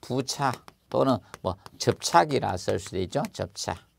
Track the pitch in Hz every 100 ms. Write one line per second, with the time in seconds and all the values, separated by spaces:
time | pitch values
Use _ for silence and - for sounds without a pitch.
0 | - 123 135 - 143 - - _ _ 127
1 | 135 120 - - - 95 - - - -
2 | - 170 160 131 107 95 - 101 95 92
3 | 92 139 175 - 95 - - 92 -